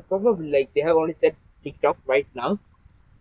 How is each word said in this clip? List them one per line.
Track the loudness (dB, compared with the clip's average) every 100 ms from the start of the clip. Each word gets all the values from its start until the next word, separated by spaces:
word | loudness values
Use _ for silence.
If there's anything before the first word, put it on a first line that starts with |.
| -4
probably, | -2 0 -2 0
like, | 0 0
they | -2
have | 2 2
only | 0
said | 0 0 0 _ _
TikTok | -16 -2 -2 -2
right | 0 -2 -2
now. | -6 -4 -4 _ _ _ _ _ _